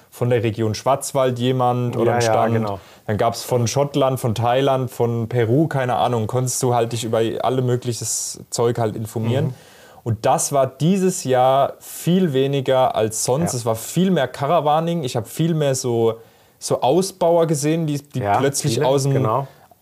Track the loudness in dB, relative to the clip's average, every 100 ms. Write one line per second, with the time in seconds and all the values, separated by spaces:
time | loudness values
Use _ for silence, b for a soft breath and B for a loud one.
0 | B -4 0 2 0 0 -2 0 0 -2
1 | -2 0 0 0 0 2 0 0 -2 0
2 | 0 2 2 2 2 0 -2 -6 B B
3 | -4 0 0 -2 -2 0 0 0 0 2
4 | 0 0 -2 0 0 2 2 0 -2 -2
5 | -2 -2 -2 0 2 2 2 0 0 0
6 | 0 0 -2 -2 -2 -2 0 2 0 -2
7 | -2 0 0 -2 -2 0 0 0 -2 -6
8 | -6 -6 -8 -12 -8 -2 0 0 -2 -4
9 | -8 -4 -2 -2 -2 -6 B B B B
10 | -6 -2 0 0 0 0 0 0 0 2
11 | 2 0 0 4 4 4 2 -2 -16 -6
12 | 0 2 2 2 0 0 2 2 2 2
13 | -2 -2 -2 0 0 -2 -2 -4 -4 0
14 | 2 2 0 -2 0 2 2 2 0 -2
15 | -4 -6 -6 -2 0 2 0 0 0 2
16 | 2 0 B B B B -4 0 2 2
17 | 0 0 2 4 2 0 0 -2 -2 -4
18 | -6 -4 0 2 2 0 -2 0 2 2
19 | 2 0 0 -2 -4 B B _